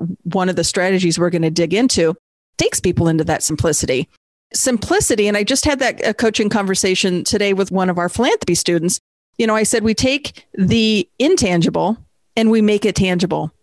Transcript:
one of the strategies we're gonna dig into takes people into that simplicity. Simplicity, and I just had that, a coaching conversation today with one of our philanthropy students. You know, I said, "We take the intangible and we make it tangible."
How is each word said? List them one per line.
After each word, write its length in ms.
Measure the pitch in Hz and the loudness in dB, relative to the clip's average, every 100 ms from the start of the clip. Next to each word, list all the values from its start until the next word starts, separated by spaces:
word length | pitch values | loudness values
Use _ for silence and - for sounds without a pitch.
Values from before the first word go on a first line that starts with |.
| 170 185 | -4 -8
one 260 | 175 190 185 | -6 -2 -2
of 60 | 170 | -2
the 80 | |
strategies 560 | 165 196 185 185 180 165 | -2 -2 0 2 0 0
we're 100 | 175 | 0
gonna 220 | 170 160 | 0 -2
dig 200 | 160 165 | 0 0
into 440 | 190 254 - 165 185 _ _ _ - | 2 2 2 0 -2 _ _ _ -4
takes 220 | 381 - | -2 0
people 280 | 185 175 170 | -2 2 2
into 160 | 160 151 | 2 0
that 180 | 156 | -2
simplicity. 680 | - 156 165 151 127 131 160 _ _ _ _ | -2 -2 -2 -2 -2 -2 -4 _ _ _ _
Simplicity, 760 | - 269 240 - 381 - 220 208 | -4 -2 -2 0 0 0 0 0
and 100 | 208 | 0
I 60 | |
just 200 | 202 269 | 0 0
had 140 | 311 277 | 0 0
that, 280 | 247 - - | -2 -2 -4
a 80 | 208 | 0
coaching 340 | 226 214 208 | 0 0 0
conversation 760 | 214 196 190 190 185 196 175 | 0 -2 -2 0 0 0 -2
today 300 | - 202 202 | -2 -2 0
with 180 | 190 190 | 0 -2
one 200 | 190 185 | 0 0
of 80 | 175 | 0
our 100 | 175 | -4
philanthropy 460 | - 262 453 - 175 | 0 0 0 0 -2
students. 440 | - 170 170 - _ _ _ - | 0 0 0 -4 _ _ _ -4
You 80 | 226 | 0
know, 100 | 214 | 0
I 60 | |
said, 220 | 214 233 | 0 0
"We 100 | 220 | 0
take 540 | 214 262 277 - - _ - | 0 0 -2 -6 -16 _ -2
the 520 | 185 226 220 214 - - | 0 2 2 0 -2 -2
intangible 760 | 269 370 208 175 160 165 170 226 - _ _ - | 2 2 2 2 2 0 -2 -2 -8 _ _ 0
and 140 | 226 | 2
we 120 | 220 | 4
make 220 | 208 208 - | 4 2 0
it 100 | 180 | 0
tangible." 560 | 190 180 180 156 156 _ | 2 2 0 -2 -6 _